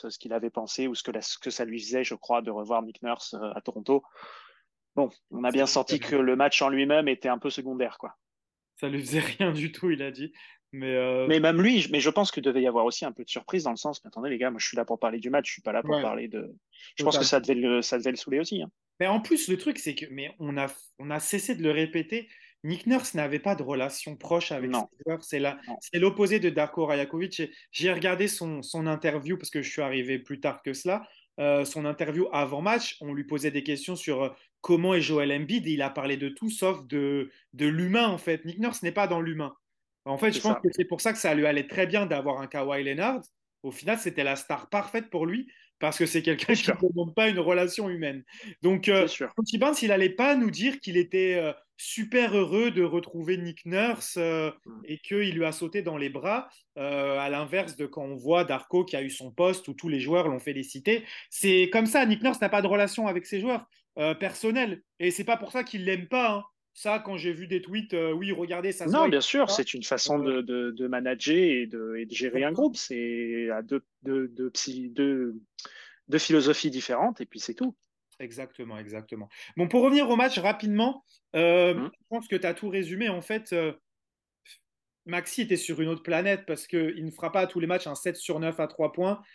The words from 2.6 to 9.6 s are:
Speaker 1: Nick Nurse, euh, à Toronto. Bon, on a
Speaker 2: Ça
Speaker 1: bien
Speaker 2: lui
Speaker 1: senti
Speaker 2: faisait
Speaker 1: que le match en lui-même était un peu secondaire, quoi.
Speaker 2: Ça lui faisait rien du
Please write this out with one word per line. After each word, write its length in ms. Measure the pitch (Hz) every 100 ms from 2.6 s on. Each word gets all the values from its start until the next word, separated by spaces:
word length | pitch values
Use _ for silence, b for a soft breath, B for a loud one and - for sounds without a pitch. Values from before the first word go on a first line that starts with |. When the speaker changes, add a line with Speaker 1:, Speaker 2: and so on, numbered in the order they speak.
| 104 117
Speaker 1:
Nick 180 | 113 110
Nurse, 320 | 120 117 -
euh, 160 | 107 107 104
à 40 |
Toronto. 440 | - 110 104 139 B B B B B B B _ _
Bon, 160 | - 135 - _
on 100 | 120
a 60 | 123
Speaker 2:
Ça 40 |
Speaker 1:
bien 100 | 127
Speaker 2:
lui 40 | 135
Speaker 1:
senti 300 | 139 131 151
Speaker 2:
faisait 100 | -
Speaker 1:
que 60 |
le 220 | 143 127 127
match 260 | 139 -
en 60 | 139
lui-même 400 | 135 139 151 147
était 200 | 127 131
un 100 | 123
peu 120 | 143
secondaire, 480 | 139 131 127 120 -
quoi. 160 | 110 - _ _ _ _ _ -
Speaker 2:
Ça 120 | 139
lui 120 | 139
faisait 180 | 123 156
rien 320 | 147 - 190
du 220 | 156